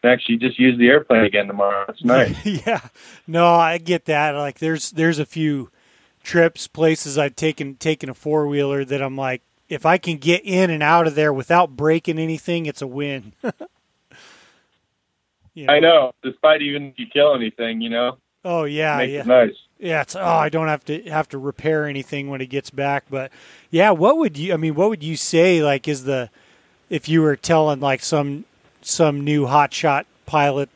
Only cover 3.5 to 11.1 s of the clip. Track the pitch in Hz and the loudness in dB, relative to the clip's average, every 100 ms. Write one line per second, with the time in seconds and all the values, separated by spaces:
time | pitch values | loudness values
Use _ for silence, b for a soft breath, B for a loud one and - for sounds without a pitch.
3.5 | 170 165 170 165 175 - 151 151 143 143 | 4 4 0 -2 -4 0 0 0 -2 -6
4.5 | 131 160 160 - 160 160 156 147 160 156 | -6 -4 -4 -6 0 0 0 -4 -4 -2
5.5 | 143 120 _ _ _ _ _ - 175 165 | -2 -8 _ _ _ _ _ -2 2 2
6.5 | - - - 160 160 147 139 143 127 156 | 2 -14 0 0 0 -4 -2 -4 -2 -4
7.5 | 151 139 135 160 156 135 127 151 151 147 | -4 -10 -6 -4 -4 -6 -10 -4 -2 0
8.5 | 143 139 139 135 139 135 135 135 127 _ | -2 -2 -2 -4 -4 -4 -6 -6 -6 _
9.5 | _ _ 147 160 185 - 156 143 175 208 | _ _ -2 2 2 0 -4 0 0 0
10.5 | 185 185 160 151 170 160 | 0 0 2 4 4 4